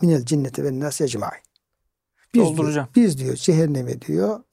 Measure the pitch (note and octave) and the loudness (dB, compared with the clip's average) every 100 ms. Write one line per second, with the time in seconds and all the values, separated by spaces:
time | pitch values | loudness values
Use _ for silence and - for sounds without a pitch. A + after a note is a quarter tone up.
0 | F3 D3+ A#2+ D3+ C3 - C#3 C3 D3 - | 2 2 0 -2 -2 -4 -6 -4 -6 -4
1 | C#3+ A2+ G2+ - _ _ _ _ _ _ | -4 -4 -8 -10 _ _ _ _ _ _
2 | _ _ _ A#3 F3 D#3+ D3+ D3 C3 A#3+ | _ _ _ 2 2 2 0 -2 0 4
3 | A3 C3+ C3 B2+ - D#3+ D#3+ C#3 B2 A#2+ | 4 2 -4 -2 2 2 2 -2 -6 -8
4 | - D#3+ G3+ G#3+ - | -4 -2 0 -2 -4